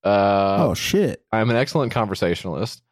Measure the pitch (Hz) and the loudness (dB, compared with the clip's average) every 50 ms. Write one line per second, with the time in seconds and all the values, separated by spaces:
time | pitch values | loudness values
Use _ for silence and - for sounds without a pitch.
0 | - 95 101 101 98 101 101 98 98 98 98 101 165 123 87 - - - - 196 | 0 2 2 2 2 2 2 2 2 2 2 2 2 0 0 -2 -2 0 0 2
1 | 202 127 - - _ _ - 110 110 120 120 117 135 - - 160 135 117 - 123 | 2 0 -2 -6 _ _ -2 0 2 2 2 0 0 0 0 -2 -2 0 -2 -2
2 | 110 101 98 - - 85 85 - - 92 78 71 104 123 - - _ _ | -2 -2 -2 -2 -2 -2 -2 -2 -4 -8 -6 -6 -6 -8 -8 -16 _ _